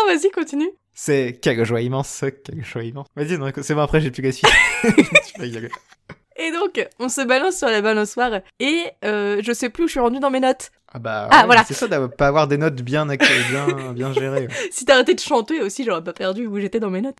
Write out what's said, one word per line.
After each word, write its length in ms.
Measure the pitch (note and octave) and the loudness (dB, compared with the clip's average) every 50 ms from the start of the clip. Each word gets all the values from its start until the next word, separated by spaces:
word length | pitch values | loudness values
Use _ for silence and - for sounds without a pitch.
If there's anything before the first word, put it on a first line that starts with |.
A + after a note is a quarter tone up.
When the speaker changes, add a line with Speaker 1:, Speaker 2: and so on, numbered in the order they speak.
| A4 | 4
Speaker 1:
vas-y, 240 | G4 E4+ D4 E4+ G4 | 4 2 2 2 0
continue. 380 | - F#4+ D4+ - C#4+ C#4+ D#4 F#4+ - _ _ _ _ | 0 -2 -4 -4 -2 -4 -4 -4 -6 _ _ _ _
Speaker 2:
C'est... 440 | - - D#3 C#3+ C#3 B2+ B2 B2 - | -8 -2 0 0 2 0 -2 -4 -2
Quelle 240 | - D3+ B2 A2+ A2+ | -2 0 0 2 0
joie 160 | G#2+ A#2 A2+ | 0 0 -2
immense, 420 | A#2+ B2 C3 C3+ C#3 - - - C#3+ C#3 C3+ - - | -2 -2 -2 -4 -4 -6 -8 -6 -6 -6 -6 -8 -12
quelle 180 | - - D#3+ A#2 | -14 -12 -12 -12
joie 200 | - - A#2 A2+ | -10 -10 -10 -10
immense. 220 | A2+ B2 C#3 C#3 - _ | -10 -10 -12 -14 -10 _
Vas-y, 220 | C#3+ D3+ D#3 F3+ | -6 -4 -4 -4
non, 140 | D#3 C3+ C#3 C3+ D3 | -4 -4 -6 -6 -6
c'est 120 | C#3 - D3+ | -4 -2 0
bon, 60 | D3+ | 0
après 180 | D3 - - D#3 | 0 2 2 2
j'ai 100 | D3+ C3 | 2 0
plus 120 | - - | -2 -2
la 100 | C3 C3 | -2 -2
suite. 180 | B2+ - - - A5 B5 B5+ | 0 4 4 4 6 4 4
<laughs> 180 | A#5 - - - | 2 0 0 2
Tu 560 | D#4+ - - - - C#5 D5+ - - - G3 | 4 6 6 4 6 4 2 2 0 -6 -12
vas 60 | D3+ | -10
y 120 | B2 A#2 | -10 -8
aller. 120 | A2 A2+ - - - _ _ _ _ _ - - - _ _ _ | -10 -10 -12 -14 -16 _ _ _ _ _ -20 -20 -20 _ _ _
Speaker 1:
Et 140 | - E4 E4 | -8 -6 -4
donc, 340 | D#4 E4+ G4+ F#4 - A3+ F#3 - - - | -4 -2 -4 -2 -2 -4 -6 -6 -6 -6
on 100 | A#3+ C4 | -6 -4
se 100 | - C#4 | -4 -2
balance 360 | C4+ A#3+ B3+ C4 E4 F#4+ F4+ | 0 0 2 2 0 0 -2
sur 100 | - D4 | 0 0
la 140 | A#3+ A3 G#3 | 0 0 2
balançoire, 580 | G3+ A3 A3 G#3+ G#3 G#3 - B3 B3 B3 G#3+ F#3+ - - _ - | 2 2 2 0 0 -2 -2 -2 -2 -2 -2 -6 -8 -10 _ -4
et, 240 | B3 C#4+ D#4+ E4+ E4+ - - _ - | -2 -2 0 -2 -4 -6 -10 _ -4
euh, 360 | G#3+ G#3+ G#3 G3+ G3+ G#3 G3+ G#3 | -4 -2 -2 -2 -2 -2 -2 -2
je 80 | A#3 | -2
sais 180 | A#3 - B3+ A#3 | -2 -2 -4 -4
plus 140 | - - E4+ | -2 -2 -2
où 20 | |
je 40 | D#4+ | 0
suis 80 | - C4+ | 0 0
rendue 200 | A#3+ A#3 B3 C#4 | 0 0 0 0
dans 80 | C#4+ C#4 | 0 0
mes 100 | B3+ C4 | 0 2
notes. 320 | C4 C4 C4 - - - _ _ _ _ - | 2 0 0 -2 -6 -18 _ _ _ _ -14
Speaker 2:
Ah 60 | B2 | -10
bah, 280 | A#2 A2+ G#2+ G#2+ G#2 A2 | -6 -6 -4 -4 2 6
Speaker 1:
Ah, 100 | F#3 A#3 | 6 8
Speaker 2:
ouais, 40 | A3 | 8
Speaker 1:
voilà. 160 | A3+ A#3+ A3+ G#3+ | 8 8 8 6
Speaker 2:
c'est 80 | - C#3 | 4 0
ça, 140 | - B3+ G#3 | -4 -2 0
d'avoir 220 | F3 C#3+ C3 A#2+ | 0 0 -2 -2
pas 160 | - - C#3+ | 0 2 2
avoir 200 | C#3 C#3+ D#3 D3+ | 4 4 4 2
des 100 | C#3 C#3+ | 2 2
notes 240 | C#3+ D#3 D#3+ C#3 B2+ | 0 0 0 -2 -4
bien, 240 | B2 B2 C#3 D3+ D#3 | -4 -2 -2 -2 0
bien, 880 | C#3+ C#3 - - - C3 B2 A#2+ B2 C3 C#3 C#3+ C#3+ C#3 C3+ C3 C3 B2 | -2 0 2 2 4 4 2 0 -2 -2 -2 -2 -2 -4 -4 -6 -8 -6
bien 200 | A#2+ B2+ C3+ C3 | -4 -4 -2 -2
gérées, 340 | - C3+ C3+ C3+ C#3 B2+ | -2 -2 -2 -2 -2 -4
ouais. 60 | - - C#5 | -4 -6 -8
Speaker 1:
<laughs> 120 | A#4 F4+ | -8 -8
Si 140 | - - B3 | -8 0 4
t'arrêtais 280 | D4 C4+ B3+ B3+ - F4+ | 6 6 6 6 4 2
de 60 | - | 0
chanter 420 | - - D4 A#3 A3 - D#4+ D#4 | 0 0 0 0 0 -2 -2 -2
aussi, 220 | A3 G3+ - - B3+ | -2 -4 -4 -4 -4
j'aurais 200 | A3+ F#3 E3 E3 | -4 -4 -4 -4
pas 80 | F3+ E3 | -8 -8
perdu 340 | - G3 F#3+ G3 A3+ B3 | -4 -4 -4 -4 -4 -6
où 100 | A3 G3 G3+ | -6 -4 -4
j'étais 200 | G3+ F#3+ - A3+ | -4 -4 -4 -4
dans 100 | A3 G3 | -4 -4
mes 120 | F#3 F#3 | -4 -4
notes. 160 | A#3 C4+ - - | -6 -6 -8 -12